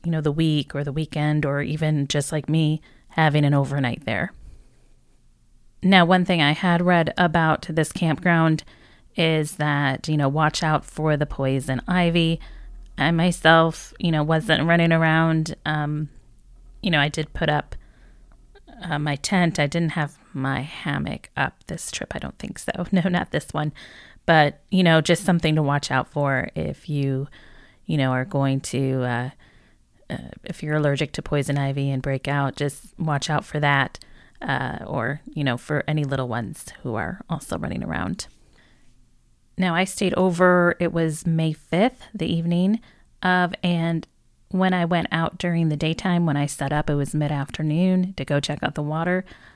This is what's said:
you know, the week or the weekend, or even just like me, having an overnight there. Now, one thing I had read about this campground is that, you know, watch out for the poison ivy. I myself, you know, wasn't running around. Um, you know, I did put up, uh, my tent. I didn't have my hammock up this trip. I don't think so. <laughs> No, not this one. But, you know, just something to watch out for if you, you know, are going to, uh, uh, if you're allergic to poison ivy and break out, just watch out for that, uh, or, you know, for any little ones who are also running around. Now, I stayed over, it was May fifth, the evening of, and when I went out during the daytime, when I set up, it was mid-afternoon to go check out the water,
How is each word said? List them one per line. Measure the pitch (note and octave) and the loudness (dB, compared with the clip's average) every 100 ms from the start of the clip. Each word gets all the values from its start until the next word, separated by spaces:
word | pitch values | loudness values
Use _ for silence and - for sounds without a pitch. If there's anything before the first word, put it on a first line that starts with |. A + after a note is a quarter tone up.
| E3+ | -4
you | |
know, | D#3+ | 0
the | D3+ | 0
week | D3 D#3+ D3+ C#3+ | 0 2 0 -2
or | C#3+ | -6
the | C#3+ | -6
weekend, | C#3 D3+ D3+ D3+ D3+ D3 | -6 -6 -2 0 0 0
or | C#3+ | -2
even | D3 D3+ D#3 D3+ C#3 | -4 -2 0 0 0
just | D3 C#3 | -2 -2
like | D#3 - | -4 0
me, | D#3+ D#3 D#3 - - - | 2 2 0 -6 -20 -8
having | - D#3 D3+ | 2 4 4
an | C#3+ | 4
overnight | C#3+ C#3 C#3+ B2 A#2 - | 4 2 -2 -2 -4 -4
there. | G#2 - - - - - _ _ _ _ _ _ _ _ - - _ | -4 -4 -8 -20 -20 -20 _ _ _ _ _ _ _ _ -20 -20 _
Now, | F#3 F#3+ E3+ | 6 6 8
one | F#3 | 6
thing | F3+ F3 | 4 4
I | D3 | 4
had | D3+ F#3 E3+ | 2 2 2
read | F3 F3 D#3+ - | 4 4 2 2
about | F3 E3 D#3+ - - | 2 4 2 0 0
this | D#3+ D3+ | -2 -2
campground | - E3 D3 F3+ E3+ D#3+ D#3 - - - - - - | 0 0 2 2 4 4 2 -4 -20 -20 -20 -12 0
is | E3 D#3+ D3+ - | 2 2 -2 -2
that, | D3+ C#3+ C#3+ C3+ - | 0 2 0 -2 -2
you | D3+ | 0
know, | C#3 | 2
watch | D3 D3+ - | 2 0 2
out | D#3+ D3+ - | 0 0 -2
for | - D#3 D3 | -4 0 0
the | D3 | -2
poison | - C3+ C3+ C3 C3 - | -2 0 0 -2 -4 0
ivy. | F3+ E3+ E3+ E3 E3 - - - - - - | 2 2 2 2 0 -6 -18 -18 -20 -18 -2
I | C#3+ | 0
myself, | E3 F3 E3+ D#3+ E3 E3 D#3 - - | 2 2 2 6 6 4 0 -14 -6
you | F3 | -2
know, | D#3 | 0
wasn't | D3+ D#3+ A3 D3+ E3 | 2 0 2 0 4
running | E3+ E3 | 4 4
around. | E3 D#3+ D#3+ E3 D#3+ D#3 - D#3 | 4 4 2 2 0 -2 -6 -6
Um, | D3+ D3 D3+ D3+ - - - - - - - | -4 -4 -4 -6 -10 -20 -20 -20 -20 -20 -6
you | F#3+ | 0
know, | D#3 | 2
I | C#3+ | 2
did | D3+ D#3 | -2 -6
put | - D#3 | -2 0
up, | D3 - - - _ - - - - - - - - | 0 -4 -14 -16 _ -20 -20 -20 -20 -20 -20 -20 -14
uh, | E3+ D3 | -6 -4
my | D3+ C#3 | -2 -4
tent. | - F#3+ E3+ D#3 | 0 2 2 2
I | D3 | 0
didn't | E3+ E3 | 0 -2
have | D#3+ D3 - - | -2 -4 -8 -14
my | C3+ C3+ C3+ | -6 -4 -4
hammock | D3 - E3 C#3+ - - - - | -6 -8 -6 -4 -6 -8 -10 -6
up | C3+ - - | -6 -6 -14
this | D#3+ - | -10 -10
trip. | - - - | -10 -10 -8
I | |
don't | - - | -10 -12
think | - - | -12 -10
so. | - - | -8 -6
<laughs> | F3 | 0
No, | F#3+ F3+ | 0 2
not | F3 - | -2 -2
this | D3+ - | -6 -4
one. | D3+ D3+ - - - - - - | -4 -4 -6 -20 -20 -20 -8 4
But, | D#3+ D3 - _ | 6 4 0 _
you | F#3 | 4
know, | F3 D#3+ | 6 6
just | D#3 E3 - | 4 2 4
something | E3+ D#3+ D#3 | 2 2 2
to | |
watch | C#3+ C#3+ - | 2 0 0
out | C3 - | -2 -2
for | D3 C#3+ C3 - D#3+ | -2 0 0 -4 -6
if | D#3 C#3+ - | -6 -8 -6
you, | D3 C#3 C3+ C#3 - - - - _ - | -2 -2 -2 -6 -12 -20 -20 -20 _ -4
you | D#3+ | 0
know, | C3 | 0
are | B2+ B2+ | 0 -2
going | C#3+ C#3 C3+ | 0 0 0
to, | - C3 C3+ C3 | -2 -2 -2 0
uh, | B2 A#2+ B2 - - - _ _ _ _ _ | -2 -2 -6 -10 -20 -20 _ _ _ _ _
uh, | - - - | -12 -12 -16
if | - E3 | -14 -10
you're | D3+ D3+ | -2 0
allergic | D3 C#3 D3 | 2 0 -2
to | - | -6
poison | - D3 C#3 C#3+ | -2 -2 0 -2
ivy | C#3 C#3 C#3 | -2 -2 -2
and | C3+ | -2
break | C#3 C3+ - | -2 -4 -2
out, | C#3+ C#3 - | -2 -2 -2
just | C#3+ - - - | -4 -6 -16 -6
watch | D#3+ C#3 - | -4 -2 -2
out | D3+ | -4
for | - D3+ | -4 -2
that, | D3 C#3 C3+ - - - - - | 2 2 0 -6 -20 -20 -20 -12
uh, | - C3 B2+ - - | -4 -4 -4 -8 -6
or, | C#3 A#2 D3 - | -4 -4 -6 -8
you | D#3 | -4
know, | C#3 B2 | -2 -2
for | - D3 - | -2 -4 -2
any | D#3 C#3+ | -2 -2
little | C3+ B2 | -2 -4
ones | A#2 A2 - - - | -6 -6 -10 -14 -10
who | C3 A2 | -6 -6
are | F2 F#3+ - | -6 -8 -8
also | D#3+ - E2 | -8 -6 -6
running | - - | -6 -6
around. | - - F2 - - _ _ _ _ _ - _ _ _ _ _ _ - | -6 -6 -6 -8 -10 _ _ _ _ _ -20 _ _ _ _ _ _ -4
Now, | F#3 E3+ | 0 0
I | |
stayed | F#3 - F#3+ | -2 0 0
over, | F3+ F#3 E3+ F3+ F3+ F3 - | 2 2 4 6 6 4 2
it | F3 | -2
was | E3+ D#3+ D#3 E3+ | 0 -2 -2 -2
May | E3 D#3+ | 0 0
fifth, | D#3 - E3+ A#3+ B3+ - | -4 -4 2 2 0 -16
the | G#3 E3 | -6 -2
evening | E3 E3 F3 F#3 A3+ - _ _ _ | -2 0 2 2 0 -4 _ _ _
of, | F#3 F3+ F3 - | 0 2 0 -2
and | F3+ E3+ E3 E3 - _ _ _ _ | -2 0 0 -2 -6 _ _ _ _
when | F#3 F#3 | 0 2
I | F#3 E3+ | 2 2
went | F3 - | 0 0
out | E3 E3+ - | -2 -2 -2
during | F3+ E3 D#3+ | -2 0 0
the | D3+ | 0
daytime, | D#3+ D#3+ F#3+ F3 E3+ | -2 -2 0 2 2
when | C#3+ | 0
I | C#3+ | -2
set | - C#3 | -4 -2
up, | D3 D3+ | 0 0
it | C#3+ | 0
was | C#3 | 0
mid-afternoon | D3+ D3 D3 C#3 - D3+ D#3 F#3 F#3 F#3 | -2 0 -2 -4 -4 -2 2 2 2 0
to | F#3+ | -4
go | C#3 C#3+ | -2 -2
check | C#3+ D3 | -2 -4
out | - - | -6 -4
the | |
water, | D3 D#3 E3+ F#3 F#3 - - | -6 -4 -2 -2 -4 -18 -20